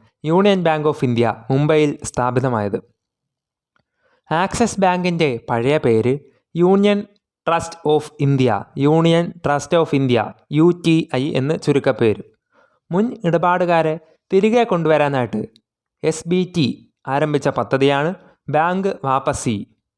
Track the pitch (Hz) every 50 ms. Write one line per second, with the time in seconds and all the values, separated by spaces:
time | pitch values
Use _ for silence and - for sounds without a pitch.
0 | _ _ _ _ - 151 165 185 196 208 196 185 170 165 156 151 147 151 147 -
1 | - 123 120 117 117 113 107 - - - 135 135 147 151 156 156 151 147 - -
2 | - - - 131 123 123 123 127 127 131 123 110 104 101 98 - - _ _ _
3 | _ _ _ _ _ _ _ _ _ _ _ _ _ _ _ _ _ _ _ _
4 | _ _ _ _ _ - 156 165 185 196 - - 233 208 - 196 190 180 180 180
5 | 175 180 170 165 165 143 120 113 - - 123 117 117 135 147 151 147 127 113 110
6 | 110 123 135 143 - _ _ _ _ _ - 165 175 180 196 196 202 208 208 202
7 | 208 - _ _ _ _ _ _ _ 160 170 165 160 - - - - 151 151 147
8 | 147 - - - 147 139 139 135 127 120 104 98 - - - 147 139 147 156 165
9 | 165 165 165 170 170 170 - - - 139 143 143 - - 180 165 160 156 147 135
10 | 135 127 120 113 101 - - _ _ - 147 151 160 175 175 175 - 170 160 160
11 | - - - 131 135 160 - 135 131 143 165 - - 151 143 139 131 139 127 -
12 | 117 110 101 - - _ _ _ _ _ _ _ _ _ _ _ _ - 165 185
13 | 220 247 233 - - 170 160 170 175 175 180 180 180 175 175 165 156 156 156 170
14 | - _ _ _ _ _ 190 190 190 220 233 240 233 226 190 170 165 156 156 147
15 | 147 143 139 131 120 110 110 107 - - _ _ _ _ _ _ _ _ _ _
16 | - 156 160 - - 165 180 185 180 180 180 175 143 113 - - - _ _ _
17 | _ - 135 143 151 151 147 143 - 143 135 135 113 101 135 131 135 139 139 139
18 | 147 170 190 - - _ _ _ _ - 139 151 160 175 180 190 196 196 190 -
19 | - 135 131 131 - 151 135 - - 131 110 98 - - _ _ _ _ _